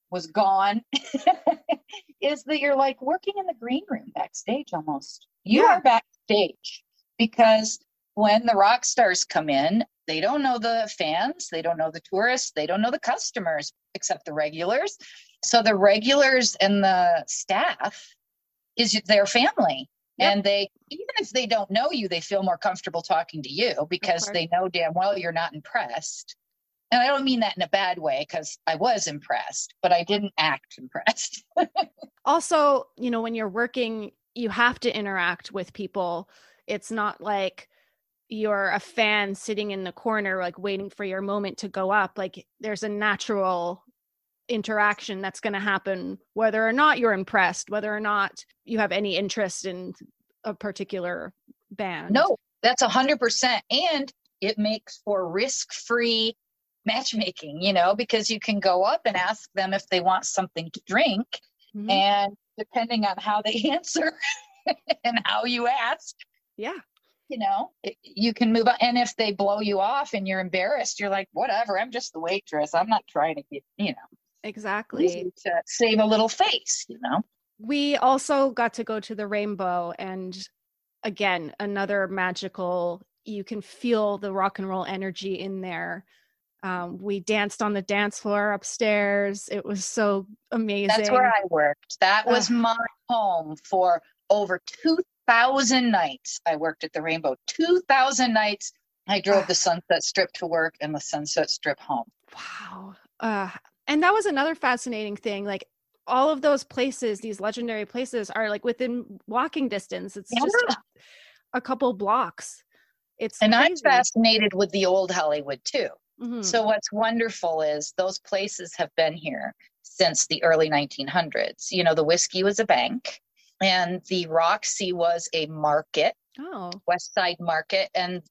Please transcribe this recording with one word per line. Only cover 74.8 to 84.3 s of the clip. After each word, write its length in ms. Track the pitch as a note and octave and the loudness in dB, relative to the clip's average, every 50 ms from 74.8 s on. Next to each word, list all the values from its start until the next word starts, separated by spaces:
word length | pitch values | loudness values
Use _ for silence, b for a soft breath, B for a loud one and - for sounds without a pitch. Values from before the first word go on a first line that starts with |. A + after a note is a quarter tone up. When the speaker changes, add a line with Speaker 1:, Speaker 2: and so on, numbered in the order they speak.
| A3 _ - - E4 | -6 _ -2 0 0
Speaker 1:
Easy 260 | F4+ - F4 F#4 F4+ - - - | 0 0 -2 -8 -8 -10 -8 -6
to 160 | F#4+ F4 E4+ - | -2 -2 -2 -2
save 320 | - - - A#3+ A3+ A3 G#3+ | -4 0 0 2 4 4 4
a 60 | G#3+ | 4
little 200 | G#3+ A3 G#3+ A3 A3+ | 4 4 4 2 2
face, 560 | - - F#4 G#4+ D4+ - - - - - - - | 2 0 0 0 0 -4 -4 -4 -6 -6 -6 -12
you 80 | A#3 A3+ B3 | -14 -8 -4
know. 180 | B3 B3+ - A3+ - _ _ _ _ _ _ | -2 -2 -2 -4 -6 _ _ _ _ _ _
Speaker 2:
We 380 | G#3+ A3+ C#4+ C#4+ C#4+ C#4+ C#4+ | -6 -2 -2 0 2 2 2
also 520 | - - B3+ C4 C4 - - D4 C#4 C#4 C4+ | 4 4 4 4 4 2 0 2 2 2 2
got 240 | A3+ B3 A#3 A3 - | 2 0 -2 -2 -2
to 80 | - A3+ | -6 -6
go 160 | - A3 G#3+ | -6 -6 -6
to 120 | G3+ - A3 | -6 -8 -8
the 140 | G3 G#3+ | -8 -6
Rainbow, 640 | G3+ G#3+ G#3 G#3 G#3 G3+ F#3 F#3+ F3+ F3+ F3+ F3 E3+ - - | -4 -2 -2 -2 -4 -4 -2 -2 -2 0 -2 -2 -4 -8 -8
and 360 | - F#3+ F#3 F#3+ F#3 F#3 F#3 F#3+ G3 - _ _ _ _ _ _ _ _ _ _ - | -10 -8 -8 -8 -8 -10 -10 -12 -16 -18 _ _ _ _ _ _ _ _ _ _ -10
again, 500 | A3 F#3 - G#3 G3 F3+ F3 D#3+ D3 - - | -10 -4 -2 0 0 0 -2 -4 -8 -8 -8
another 480 | G#3 G3+ G3+ G3 G3 G3 G3+ G3+ F#3+ | -6 -4 -2 -2 -2 0 0 -2 -2
magical, 960 | F#3 F#3+ F#3+ F#3 F#3 F3+ - G3 F#3 - - F#3 F3+ F3+ F3+ F3 F3 F3 F#3 - _ _ _ _ | -2 -2 -2 -2 -2 -4 -6 -8 -10 -8 -6 -4 -2 -2 -2 -2 -4 -4 -8 -14 _ _ _ _
you 180 | G#3+ G#3 G3+ F#3+ | -12 -10 -10 -10
can 180 | - A3+ G#3 | -8 -10 -12
feel 560 | F#3 - - - - A#3+ A#3 A3 G#3+ G#3 G3+ | -12 -14 -16 -6 -2 0 2 2 2 0 -2
the 160 | G3 G#3 G3+ | -2 -6 -4